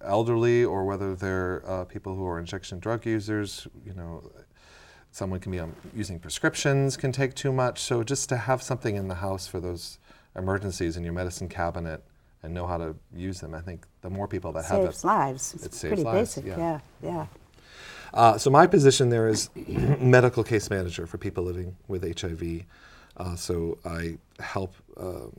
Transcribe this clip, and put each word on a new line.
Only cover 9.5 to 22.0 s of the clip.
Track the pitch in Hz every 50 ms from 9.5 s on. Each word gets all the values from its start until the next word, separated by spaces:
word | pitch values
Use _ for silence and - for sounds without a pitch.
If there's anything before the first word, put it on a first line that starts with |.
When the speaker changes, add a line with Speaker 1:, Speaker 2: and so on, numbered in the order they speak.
| - 90
Speaker 1:
those | 82 90 87 87 - - - - _ - - - _ _ -
emergencies | 92 92 95 98 95 101 98 87 - 90 82 82
in | 87 85
your | 85 85
medicine | 90 90 90 87 - 92
cabinet | 82 - - 85 85 82 85 85 82 78 - - _ _ _ _ _ _ _
and | - 80
know | 85 90 87
how | 90 87 85
to | 82 80 80 82 - - -
use | 85 90 95 92 87
them, | 87 78 80
I | 82
think | 82 95 87 - - - _ _
the | - 92
more | 95 95 101
people | 98 - 90 87 85 78
that | 80 80
have | 87 98 196
it, | 185
Speaker 2:
Saves | - - - -
lives. | 180 220 190 139 139 131 135 - - -
It's | 165 -
Speaker 1:
it | - -
saves | - - 156
Speaker 2:
pretty | 214 190 147
Speaker 1:
lives, | 113 180 196 233 - -
Speaker 2:
basic, | - 139
Speaker 1:
yeah. | - 180
Speaker 2:
yeah, | 170 165 170 156 143 - - - - -
yeah. | 160 175 165 151 - - - - - _ - - - - - - - - - - -
Speaker 1:
Uh, | - 110 117 117 104 107
so | - 139
my | 135 151 175
position | 170 202 170 139 135 131 - 131 120
there | 120 113 113
is | 110 107 107 - -
<clears throat> | - - - - - - - 135 143 -
medical | 127 127 127 127 120 123 - 117 107
case | - 117 104 - -
manager | 104 95 92 90 85 - 82
for | 85 - 92
people | - 98 90 92 87
living | 90 87 92 90 90 87 - -
with | - 98 90